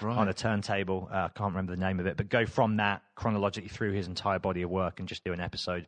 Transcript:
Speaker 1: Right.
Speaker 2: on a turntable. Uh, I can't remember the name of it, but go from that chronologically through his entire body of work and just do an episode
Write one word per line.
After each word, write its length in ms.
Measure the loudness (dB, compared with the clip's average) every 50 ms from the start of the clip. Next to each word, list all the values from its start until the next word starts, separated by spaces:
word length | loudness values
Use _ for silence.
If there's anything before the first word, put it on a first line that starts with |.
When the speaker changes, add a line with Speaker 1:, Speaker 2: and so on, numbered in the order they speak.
Speaker 1:
Right. 160 | -4 -2 2
Speaker 2:
on 100 | 4 4 2
a 40 | 2
turntable. 760 | 0 0 0 0 0 0 0 0 0 0 0 -2 -2 -2 -2
Uh, 40 | -2 -2 -2
I 40 | -2
can't 220 | -2 -2 -2 -2 0
remember 200 | 0 -2 -2 -2
the 60 | 0
name 180 | 0 0 0 2
of 60 | 0
it, 100 | 0 0
but 100 | -2 -2 2
go 160 | 2 2 2
from 320 | 2 2 2 2 4 4
that 240 | 2 2 2 0 -2 _ _ -10
chronologically 540 | -2 0 2 2 4 2 2 0 -2 -10 -10
through 220 | -6 -2 -2 0 0
his 140 | 0 -2
entire 320 | -2 -6 -2 0 0 0 2
body 220 | 2 0 0 0
of 80 | 0 0
work 300 | 0 2 0 0 -2 -4
and 80 | -8
just 160 | -8 -8 -6 -4
do 60 | -4 -2
an 60 | -2
episode 440 | -4 -4 -4 -6 -4 -2 -4 -4 -4